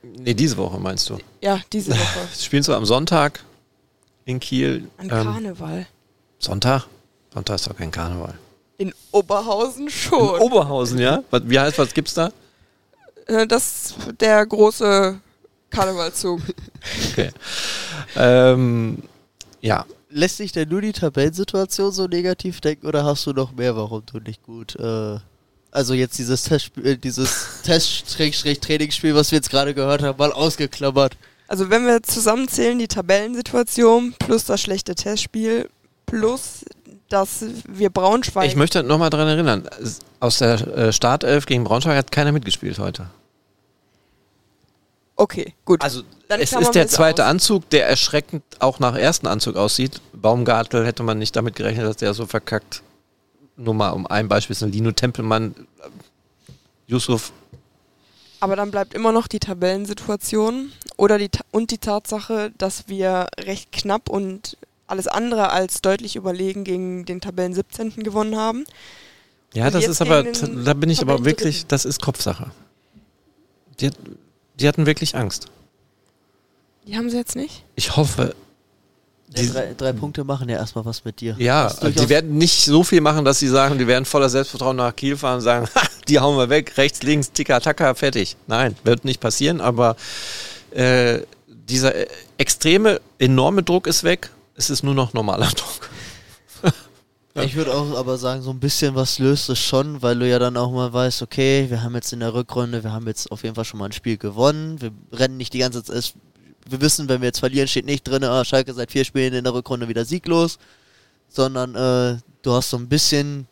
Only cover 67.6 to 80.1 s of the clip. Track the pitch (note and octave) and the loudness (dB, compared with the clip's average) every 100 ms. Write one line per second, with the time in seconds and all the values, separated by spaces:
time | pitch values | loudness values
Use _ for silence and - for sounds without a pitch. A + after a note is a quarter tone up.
67.6 | - - A3+ A3+ G#3+ G#3 G#3+ G#3+ A3 A#3 | -6 -6 -8 -6 -6 -2 -2 -2 -2 -4
68.6 | D4+ - - - - _ _ _ _ A2 | -10 -16 -20 -20 -20 _ _ _ _ 0
69.6 | B2 F3 D#3 D#3+ E3 D#3 F#3 A#3 C#3+ B2+ | 2 4 2 2 4 4 4 -2 -4 -2
70.6 | B2 C#3+ D#3+ D#3+ C3 C3+ B2 D3+ D#3 D3 | 0 2 2 2 2 2 2 2 -2 -2
71.6 | - C#3 B2+ C#3+ - - - E2+ - - | -2 -2 -2 -2 -4 -2 -4 -6 -10 -16
72.6 | _ _ _ - _ _ _ _ _ _ | _ _ _ -20 _ _ _ _ _ _
73.6 | _ - C#3 C3+ - - _ _ _ C3+ | _ -4 -4 -4 -20 -20 _ _ _ 2
74.6 | C#3+ D3 D3+ D3+ D#3+ - G#2 - - _ | 2 4 2 2 -2 -2 -4 -6 -14 _
75.6 | _ _ _ _ _ _ _ _ _ _ | _ _ _ _ _ _ _ _ _ _
76.6 | _ _ G#3 G#3+ A#3+ A#3+ A#3+ B3 D4 - | _ _ -10 -6 -4 -4 -6 -8 -10 -12
77.6 | _ - - - D3 - B2+ - - _ | _ -6 -2 2 2 2 -2 -4 -20 _
78.6 | _ _ _ _ _ _ _ - A#2+ A#2+ | _ _ _ _ _ _ _ -4 -2 -2
79.6 | A2+ A#2+ C3 A#2+ D3 | -6 -4 -4 -2 -6